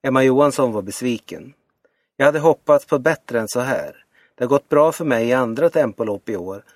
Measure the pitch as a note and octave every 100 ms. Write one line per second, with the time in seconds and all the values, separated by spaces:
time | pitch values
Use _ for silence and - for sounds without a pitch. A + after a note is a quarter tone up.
0 | - C3 C3 C3 D3 C3+ B2+ G#2+ F#2+ -
1 | B2 A2+ - E2 B2+ _ _ _ _ _
2 | _ _ D#3+ D3+ D#3 D3 - C#3+ - D3
3 | C3+ D#3 - A#2+ G#2+ B2 C3 A#2+ D2 -
4 | _ _ _ _ B2 C#3 _ D3 D#3 D#3+
5 | D#3+ A#2 A#2 B2+ A#2+ A#2 E3 D#3+ B2+ -
6 | A2 G2 - G2 F2+ G2 _